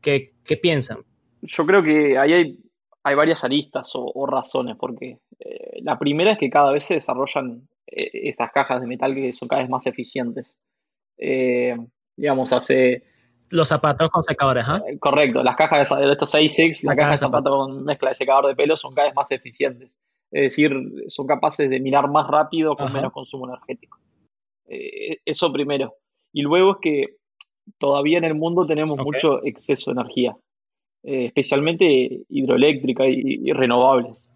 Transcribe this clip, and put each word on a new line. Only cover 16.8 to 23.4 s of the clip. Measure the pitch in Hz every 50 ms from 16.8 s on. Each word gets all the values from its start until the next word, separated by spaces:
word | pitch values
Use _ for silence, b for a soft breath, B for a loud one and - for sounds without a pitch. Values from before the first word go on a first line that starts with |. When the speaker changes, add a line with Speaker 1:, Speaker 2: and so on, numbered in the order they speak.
| -
Speaker 2:
la | 147
Speaker 1:
La | 143
Speaker 2:
caja | 143 151
Speaker 1:
caja | 143
Speaker 2:
de | 151
Speaker 1:
de | 139
zapatos. | 143 139 127 147 135 139
Speaker 2:
zapatos | 139 139 135 135 135
con | 135 139
mezcla | 147 143 - - 135
de | 131
secador | - 139 127 135 139 139 139
de | 135
pelo | 127 143 147 156 156
son | - 135 127
cada | 147 143 143
vez | 131
más | 139 135 -
eficientes. | 139 127 _ - 120 - 143 135 127 120 127 123 _ _ _ _ _ _ _ _
Es | - 147
decir, | 143 127 127 151 147 151 135 135 127 - - - - -
son | - - 139
capaces | 135 151 123 - 156 147 - 151 135
de | 131 127
minar | 131 135 135 143 139 143
más | 143 156 143 139
rápido | 147 151 156 156 - 165 160 156 147
con | - 143 131
Speaker 1:
Ajá. | - 139
Speaker 2:
menos | 131 131 -
consumo | 143 131 - - 135